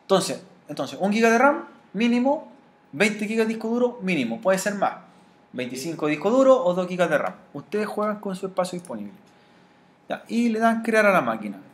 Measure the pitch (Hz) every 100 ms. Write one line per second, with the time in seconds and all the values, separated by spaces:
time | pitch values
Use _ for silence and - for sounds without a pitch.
0 | - 190 - 127 - - - 147 139 -
1 | 196 214 226 226 277 320 - - _ 190
2 | 240 240 262 302 - - _ _ _ 139
3 | 214 208 208 226 220 226 220 240 247 -
4 | 185 165 117 113 190 185 208 202 151 -
5 | - _ _ _ _ - 123 127 165 156
6 | 151 151 196 254 262 262 180 175 185 180
7 | 170 143 95 - - - - 208 208 -
8 | 214 208 202 185 190 190 180 175 - 113
9 | 101 - _ _ _ _ _ _ _ _
10 | - - - 226 240 220 226 226 226 220
11 | 208 180 123 110 104 95 -